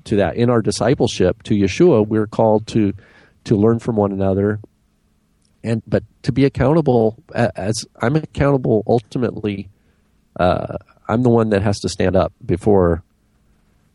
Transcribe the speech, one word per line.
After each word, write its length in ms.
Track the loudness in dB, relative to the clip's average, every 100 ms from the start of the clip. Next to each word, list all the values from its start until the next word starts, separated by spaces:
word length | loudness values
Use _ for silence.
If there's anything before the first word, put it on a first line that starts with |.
to 120 | -4 0
that. 200 | 0 0
In 140 | 0
our 120 | 0
discipleship 800 | 0 0 0 0 0 0 0 -2
to 100 | -2
Yeshua, 520 | 0 0 2 4 4 2
we're 220 | -2 -2
called 400 | 0 2 2 0
to, 240 | -2 -2 -2 -12 _ _ _
to 120 | -2 2
learn 240 | 2 2
from 160 | -2 -2
one 160 | -2
another. 480 | 0 -2 0 -2 -4 -10 _ _ _ _ _ _ _ _ _
And, 180 | -6 -6 -4
but 160 | -4 -6 _
to 80 | -4
be 140 | 0
accountable, 760 | 0 2 0 2 2 2 2 -2 -8
a-, 160 | -4 -4 -4
as 260 | -6 -6 -8 -6
I'm 140 | -2
accountable 680 | -2 -4 -2 0 0 0 0 0
ultimately, 840 | -2 -2 -6 -6 -4 -6 -8 -10 _ _ _ _ _ _ -2
uh, 380 | 0 0 -4 -12 -16 _ -6
I'm 120 | 0
the 80 | 2
one 180 | 2 2
that 120 | 0
has 160 | 0 -2
to 80 | -4
stand 280 | -2 0 2
up 180 | 0 -4
before, 580 | -6 -2 2 4 4 0 -6 _ _ _ _ _ _ _ _